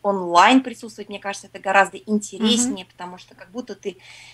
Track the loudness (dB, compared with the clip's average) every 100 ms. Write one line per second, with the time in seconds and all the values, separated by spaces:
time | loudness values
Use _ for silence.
0 | -4 -2 0 4 6 6 2 -10 -16 -16
1 | -14 -12 -10 -12 -14 -10 0 2 2 0
2 | -4 -4 -4 -4 0 0 0 -4 -12 -16
3 | -16 -16 -20 -20 -16 -14 -12 -12 -12 -14
4 | -18 -20 -20